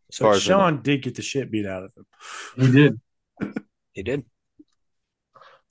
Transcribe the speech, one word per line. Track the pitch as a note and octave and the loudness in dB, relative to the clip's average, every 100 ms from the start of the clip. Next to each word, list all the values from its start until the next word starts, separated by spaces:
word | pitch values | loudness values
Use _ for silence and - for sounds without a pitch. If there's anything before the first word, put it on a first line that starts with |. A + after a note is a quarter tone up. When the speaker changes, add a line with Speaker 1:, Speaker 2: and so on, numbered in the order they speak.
| _ | _
Speaker 1:
As | - | 0
far | A2+ | 2
Speaker 2:
But | G2 | 4
Speaker 1:
as | G#2 | 4
I | |
know. | G3 | 2
Speaker 2:
Sean | F#3 D3 | 2 0
did | B2 C#3+ | -2 -2
get | B2+ - | -4 -10
the | |
shit | - C#3 A#2+ | -8 -6 -6
beat | G#2+ G2+ | -6 -6
out | F#2+ F#2+ | -8 -12
of | _ | _
him. | - _ - - - - | -20 _ -18 -16 -12 0
Speaker 3:
He | C3 | 4
did. | C3 D3 A2 _ _ _ - - - _ _ _ | 6 6 4 _ _ _ -12 -10 -10 _ _ _
Speaker 1:
He | - | -12
did. | G2+ C#3+ - _ _ _ _ _ _ _ _ _ _ _ - _ - | -6 -6 -8 _ _ _ _ _ _ _ _ _ _ _ -20 _ -4